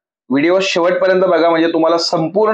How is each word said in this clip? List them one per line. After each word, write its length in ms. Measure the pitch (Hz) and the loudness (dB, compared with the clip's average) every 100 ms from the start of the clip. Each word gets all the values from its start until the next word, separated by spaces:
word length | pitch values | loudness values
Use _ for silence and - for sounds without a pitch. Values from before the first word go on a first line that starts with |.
| _ _ - | _ _ -6
Video 300 | 135 165 190 | -2 0 0
शेवटपर्यंत 640 | 190 175 170 180 185 185 | 0 -2 0 0 0 0
बघा, 260 | 185 165 170 | 0 2 2
म्हणजे 180 | 165 165 | 2 0
तुम्हाला 300 | 165 165 170 | 0 0 0
संपूर्ण 560 | - 170 160 185 214 | -2 -4 -2 -2 0